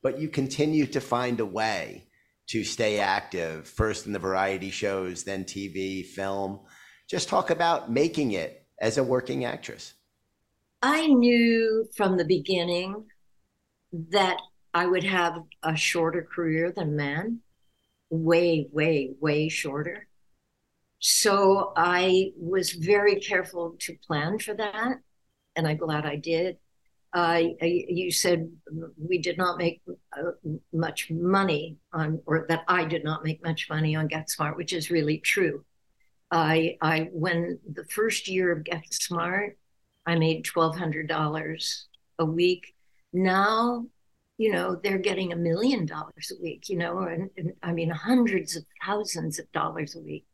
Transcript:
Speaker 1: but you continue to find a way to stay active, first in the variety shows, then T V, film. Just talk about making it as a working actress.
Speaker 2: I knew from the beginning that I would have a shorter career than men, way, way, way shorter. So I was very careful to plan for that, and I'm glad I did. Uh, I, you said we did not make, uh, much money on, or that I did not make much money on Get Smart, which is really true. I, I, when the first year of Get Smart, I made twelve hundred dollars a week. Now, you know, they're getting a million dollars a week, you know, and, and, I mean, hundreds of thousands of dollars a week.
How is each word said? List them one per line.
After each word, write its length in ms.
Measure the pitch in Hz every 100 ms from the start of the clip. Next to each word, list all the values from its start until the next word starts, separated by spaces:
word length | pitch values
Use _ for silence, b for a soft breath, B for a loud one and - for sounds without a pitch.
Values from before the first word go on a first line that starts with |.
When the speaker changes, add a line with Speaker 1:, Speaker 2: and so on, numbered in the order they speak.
Speaker 1:
but 160 | 170 135
you 100 | 156
continue 560 | - 135 - 151 156 139
to 120 | 139
find 400 | 127 120 123 117
a 60 | 107
way 640 | 95 110 98 67 50 - _ _ _ -
to 140 | 113
stay 360 | 101 - 110 104
active, 680 | 98 98 - 92 82 80 -
first 380 | - 110 104
in 80 | -
the 60 | 101
variety 520 | 92 95 98 98 95
shows, 540 | - 104 98 92 87
then 220 | - 98 92
T 220 | 98 98
V, 340 | 87 95 95
film. 580 | 90 - 98 98 98 101 B B B B _
Just 220 | 185 -
talk 180 | 185 185
about 420 | 165 170 165 -
making 420 | 117 160 160 139
it 340 | 95 80 - _ -
as 160 | 110 110
a 40 |
working 440 | 127 127 123 135 123
actress. 480 | - - 107 - - _ _ _ _ _ _ _ _
Speaker 2:
I 240 | 254 302 320
knew 840 | 262 240 240 233 226 226 220 226 -
from 220 | 196 185
the 80 | 160
beginning 800 | 175 143 185 175 175 185 208 214 _ _ _ _ _ _ _ _ 170 165
that 260 | 196 185 - - _ _
I 100 | 170
would 200 | 180 185
have 340 | 190 185 170 165 160 -
a 120 | 160
shorter 480 | 156 - 175 165 170
career 480 | 165 - 165 160 170
than 260 | 180 160 147
men, 440 | 143 147 208 233 _ _ _ _ _ _ _
way, 580 | 165 160 170 175 165 143
way, 420 | 151 156 151 131 135
way 280 | 151 147 156
shorter. 560 | - 156 139 156 202 - _ _ _ _ _ _ _ _ _
So 720 | - - 220 196 196 196 185 -
I 560 | 175 180 185 185 190 -
was 360 | 170 190 175
very 480 | 175 165 208 202 196
careful 560 | 196 190 180 180 170 170
to 180 | - 165
plan 360 | - 151 151 214
for 120 | -
that, 420 | 208 214 208 240 262 _ _ _ _ _
and 140 | - 160
I'm 80 | 151
glad 280 | 160 151
I 120 | 151 147
did. 400 | 156 165 185 180 _ _ _ _ _
Uh, 400 | 180 170 170 170 -
I, 220 | 170 175 -
you 220 | 175 180
said 400 | 165 185 175 165 - - 156 165 -
we 220 | 156 180
did 200 | 165 160
not 200 | 180 196
make, 220 | 175 165 -
uh, 440 | 175 _ 143 170 - - 156 _
much 360 | 160 160 151 -
money 680 | 160 175 196 190 147 165 156 _
on, 280 | 160 151 160 -
or 200 | 156 160
that 160 | 165 165
I 180 | 180
did 200 | 165 160
not 180 | 151 156
make 180 | 156 160
much 240 | 165 156 -
money 240 | 156 156
on 140 | 156 156
Get 200 | 156 156
Smart, 280 | - 151 156
which 160 | 160
is 180 | 180 156
really 280 | 175 151 156
true. 460 | - - 185 - _ _ _ _ _ _ _
I, 440 | 170 156 160 165 -
I, 280 | 156 160 165
when 480 | 180 160 170 170 - -
the 120 | 151
first 420 | 160 - 220 214 -
year 240 | 185 180
of 140 | 165
Get 280 | 156 165 -
Smart, 640 | - - 175 170 190 294 - _ _ _ _
I 120 | - 170
made 280 | 160 160
twelve 320 | - - 160 160
hundred 300 | 165 156 156
dollars 800 | 156 151 156 156 160 - - - _ _ -
a 60 |
week. 500 | 165 165 175 180 - _ _ _ _
Now, 720 | 180 190 185 202 220 240 240 233 _ _ _ _ _
you 140 | 220
know, 300 | 180 180 180
they're 160 | 202 196
getting 340 | 196 185 185
a 40 | 170
million 500 | 170 165 240 254 151
dollars 460 | 156 - - - -
a 60 |
week, 260 | 180 - -
you 80 | 185
know, 260 | 170 180
and, 280 | 185 165 190 -
and, 160 | 175 -
I 80 | 175
mean, 200 | 170 165
hundreds 680 | 165 202 254 226 190 160 165
of 80 | - _
thousands 540 | 185 208 214 170 160 151
of 120 | -
dollars 420 | 165 160 160 147
a 60 | 165
week. 240 | 156 - _